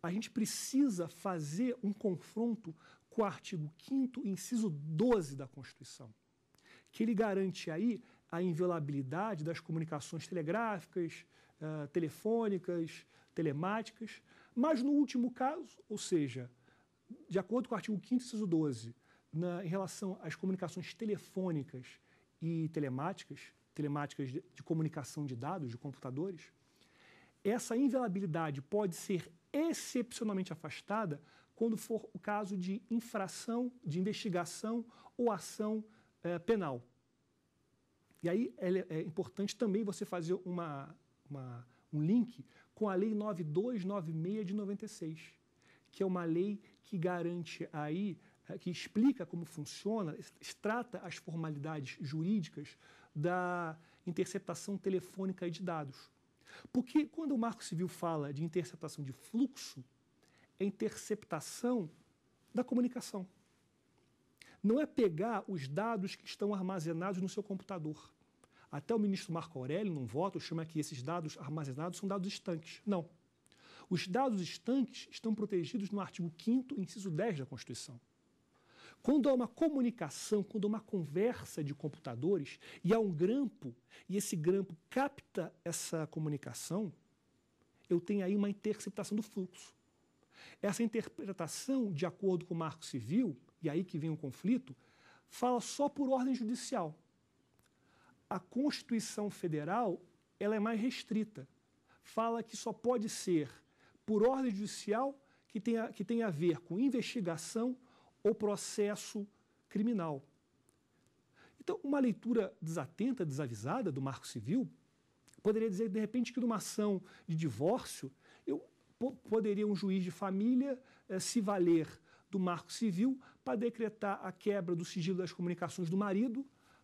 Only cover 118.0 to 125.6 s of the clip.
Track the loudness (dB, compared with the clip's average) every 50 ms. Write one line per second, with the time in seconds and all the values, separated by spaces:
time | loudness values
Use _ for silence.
118 | -10 -10 -12 _ _ -20 -20 -14 _ -4 -4 -4 -4 -10 _ _ _ _ _ _
119 | -4 -4 -4 -4 _ 0 2 2 4 4 2 2 4 2 2 2 2 2 2 2
120 | 2 0 -2 -2 -2 0 0 2 4 4 4 4 4 2 -2 -6 -8 -20 -20 -20
121 | _ _ -4 -2 -2 0 2 2 2 4 4 4 6 8 8 6 6 2 -6 -18
122 | _ _ -20 -20 _ _ -2 0 2 2 2 0 -4 -10 -6 0 0 2 4 4
123 | 4 4 2 0 -6 -20 -20 _ _ -2 -2 0 0 0 0 0 -4 -4 -4 -2
124 | -2 -2 -2 -2 -4 -10 -10 -4 0 0 2 2 2 0 0 0 -2 -4 -2 -2
125 | 0 0 0 0 -2 -4 -4 -2 -2 -2 0 0